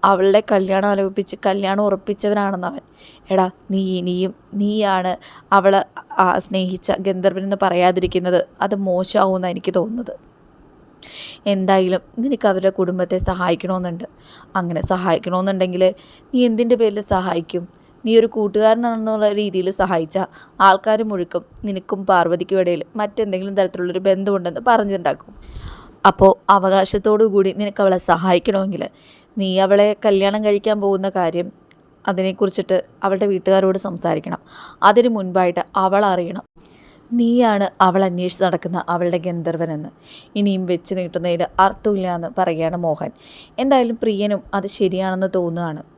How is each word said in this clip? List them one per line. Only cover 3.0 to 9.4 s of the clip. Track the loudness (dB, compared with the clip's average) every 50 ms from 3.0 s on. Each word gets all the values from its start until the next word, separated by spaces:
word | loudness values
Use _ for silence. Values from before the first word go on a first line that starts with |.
| -20 -20 -20 -20 _ -2
എടാ, | 0 0 0 0 -2 _ _ _
നീ | -4 -4 -2 -2 -4
ഇനിയും | -4 -4 -4 -2 -2 -4 -4 -6 _ _ _ -6
നീയാണ് | -4 -4 -2 -2 0 0 0 0 0 0 -2 -4 -6 -10 -20 -20 -20 _ _ 2
അവളെ, | 4 6 6 4 4 2 -2 _ -20 -18 _ -2 0
ആ, | 2 2 2 0
സ്നേഹിച്ച | -2 -4 -4 -4 -4 -4 -6 -6 -4 -4 -4 -2
ഗന്ധർവനെന്ന് | -2 -4 -4 0 0 -2 -2 0 -6 -6 -4 0 0
പറയാതിരിക്കുന്നത് | 0 2 4 4 4 4 2 0 0 -2 -2 -2 2 0 0 0 -2 -4 _ -4
അത് | -2 -2 -2
മോശമാവുമെന്നാണ് | -2 -2 -2 -2 -2 0 0 2 2 2 0 -2